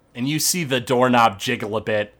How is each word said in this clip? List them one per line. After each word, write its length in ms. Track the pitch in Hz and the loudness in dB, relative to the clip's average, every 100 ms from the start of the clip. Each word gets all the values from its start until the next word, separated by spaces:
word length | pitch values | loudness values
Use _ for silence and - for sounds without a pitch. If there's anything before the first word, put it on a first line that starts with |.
| _ | _
And 140 | 120 131 | -6 -4
you 100 | 151 | -2
see 240 | - 185 | -2 -2
the 160 | 147 131 | -2 -4
doorknob 600 | 117 123 127 123 117 101 | 0 2 4 6 4 2
jiggle 360 | - 120 107 110 | -4 -4 -4 -6
a 60 | |
bit 320 | 113 107 104 _ | -2 -2 -4 _